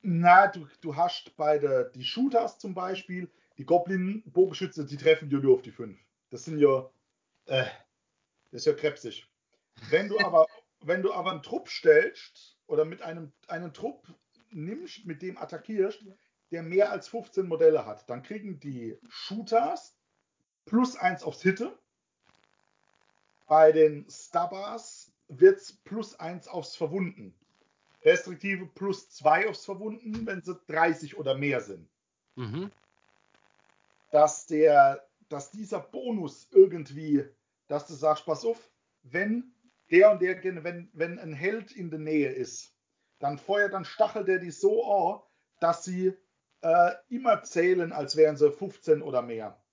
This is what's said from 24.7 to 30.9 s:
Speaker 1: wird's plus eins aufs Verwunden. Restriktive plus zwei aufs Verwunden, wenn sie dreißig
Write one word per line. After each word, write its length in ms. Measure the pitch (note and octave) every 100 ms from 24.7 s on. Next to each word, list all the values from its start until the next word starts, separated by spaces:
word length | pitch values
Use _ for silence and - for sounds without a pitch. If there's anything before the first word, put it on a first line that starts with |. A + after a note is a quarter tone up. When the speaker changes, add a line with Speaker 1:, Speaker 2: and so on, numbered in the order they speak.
| A3+ - - - _ _
Speaker 1:
wird's 460 | C3 F#3+ G3 -
plus 420 | _ - G#3+ G#3+ -
eins 260 | D#3+ F3 -
aufs 300 | F3 D3 -
Verwunden. 580 | - F3+ F3+ - G2 _ _ _ _ _ _ _
Restriktive 640 | D#3 F3 - F3 G3 F#3+ F3+
plus 440 | - G3 F#3+ -
zwei 380 | - D3+ E3 G#3+
aufs 160 | -
Verwunden, 600 | - G3 G#3+ A3+ A#3+ A3 A3+
wenn 140 | F#3+
sie 160 | E3+ F3+ _
dreißig 480 | D#3 E3